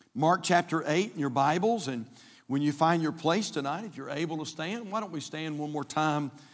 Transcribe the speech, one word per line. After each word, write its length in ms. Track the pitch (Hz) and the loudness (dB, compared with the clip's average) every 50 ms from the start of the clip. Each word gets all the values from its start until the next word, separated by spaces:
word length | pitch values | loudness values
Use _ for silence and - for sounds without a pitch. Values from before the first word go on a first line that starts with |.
| _ _ - | _ _ -2
Mark 280 | 131 151 165 180 185 - | 2 4 4 4 4 4
chapter 400 | - 175 175 175 - 160 165 147 | 4 4 4 4 2 0 0 0
eight 260 | 151 151 180 208 - - | 2 2 2 0 0 -2
in 40 | 160 | -2
your 120 | 143 135 | -2 0
Bibles, 560 | 120 139 139 151 160 180 202 226 233 214 147 | 2 2 4 4 4 2 2 2 2 0 -2
and 180 | 135 127 117 110 - - - - - - - _ | -4 -4 -6 -6 -10 -14 -20 -20 -20 -20 -18 _
when 160 | - 135 143 | -2 0 2
you 100 | 147 147 | 2 2
find 300 | 143 - 160 165 170 170 | 2 4 4 4 4 4
your 100 | 156 151 | 2 0
place 380 | 139 - - 156 175 220 208 - | -2 0 2 2 2 2 0 -2
tonight, 340 | - 151 139 139 156 190 226 | -4 -4 -2 -2 -4 -6 -8
if 120 | 196 131 | -10 -12
you're 140 | 135 135 - | -12 -10 -8
able 260 | 143 147 170 156 165 | -4 -4 -4 -4 -4
to 80 | 156 151 | -6 -8
stand, 460 | - - - 160 180 220 240 226 190 | -8 -8 -6 -6 -6 -6 -6 -6 -6
why 80 | 202 226 | -4 -4
don't 120 | 214 180 | -4 -4
we 80 | 160 147 | -6 -8
stand 380 | - - 156 156 160 156 151 | -8 -8 -8 -6 -6 -4 -4
one 140 | 147 151 151 | -4 -4 -4
more 120 | 151 147 131 | -4 -6 -6
time, 460 | - - 156 156 156 147 147 147 131 - - - - | -4 0 0 2 2 2 2 0 -4 -6 -12 -20 -20